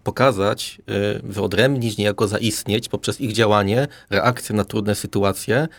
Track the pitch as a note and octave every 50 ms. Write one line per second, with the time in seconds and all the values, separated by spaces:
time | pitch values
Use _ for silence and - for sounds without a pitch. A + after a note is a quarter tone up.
0 | - - - - B2 C3+ A#2+ G2 G2 G2+ A2+ A#2 - - - - - - A2 G2+
1 | G2+ G#2 G#2 G#2+ - A#2 G2 G2+ G2 G#2 F#2+ F#2+ A#2 C3+ C#3+ C3 A#2 A#2 G#2 A2
2 | G#2 G#2 G2+ - A2+ G2+ G#2 G#2 A2 A2+ G#2 - - - G2+ A#2+ A#2+ - - G2+
3 | - - G#2+ - C#3 A#2 G#2+ G#2+ A2+ G#2 G#2 G#2 G2+ G2 G#2 B2 C#3 D3 - -
4 | - - G2+ G2 D#2 B2 B2 - - - G#2+ G#2+ G2 - - A2 G#2+ G#2 G#2 -
5 | - F#2+ - G#2 G2+ G2 F#2+ - - - G#2 B2 D#3 - -